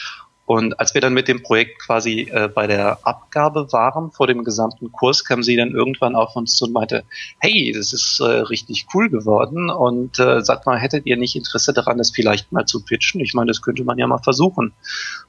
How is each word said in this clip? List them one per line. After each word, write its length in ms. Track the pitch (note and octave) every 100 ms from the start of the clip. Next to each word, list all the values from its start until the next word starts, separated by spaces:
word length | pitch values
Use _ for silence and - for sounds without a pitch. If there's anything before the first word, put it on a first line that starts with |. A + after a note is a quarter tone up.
| - - - _ -
Und 340 | A2+ A2+ -
als 140 | A2+
wir 80 | C#3+
dann 120 | C3
mit 140 | B2+ C3
dem 160 | B2
Projekt 340 | - A2 A2+ -
quasi, 480 | - A2+ A2+ A2 A#2+
äh, 160 | A#2 G#2+
bei 200 | G#2+ G#2+
der 380 | G2+ G2+ - -
Abgabe 680 | G2+ - D3+ D3+ D3+ C#3
waren 380 | A#2+ A#2+ D3+ E3
vor 160 | - B2+
dem 180 | A#2+ A#2
gesamten 480 | G#2+ A2+ - A#2
Kurs, 320 | - D#3 D3+ -
kam 180 | B2
sie 140 | A#2+ A#2+
dann 140 | A#2+
irgendwann 440 | B2 B2 C3+ B2 A2+
auf 220 | A2+ A#2+
uns 180 | A#2 -
zu 120 | A#2
und 40 |
meinte, 320 | A#2 A2 A#2 - - - -
„Hey, 340 | G3 G#3+ C3 G#2+
das 160 | G2+
ist, 300 | C3 - -
äh, 20 |
richtig 640 | B2 A#2 A2 A2+ - - -
cool 160 | F#3 A3
geworden 600 | B2 G#2+ G#2+ B2 D#3+ F3
und, 500 | - B2 A#2+ B2+ -
äh, 220 | B2+ B2
sag 240 | A2 A#2+ -
mal, 140 | B2
hättet 260 | B2+ D3 B2+
ihr 120 | B2
nicht 180 | B2 D3
Interesse 380 | - - -
daran, 240 | - G#2+ A#2+
das 140 | A2+
vielleicht 420 | - A2 G#2 -
mal 120 | F3 -
zu 140 | -
pitchen? 380 | - A#2+ - F#3+
Ich 140 | C3
meine, 160 | B2 A#2
das 120 | A2+
könnte 220 | - B2+
man 140 | B2 A#2+
ja 100 | B2
mal 120 | B2
versuchen.“ 520 | - B2+ F#3 F#3 A#2 - - - - -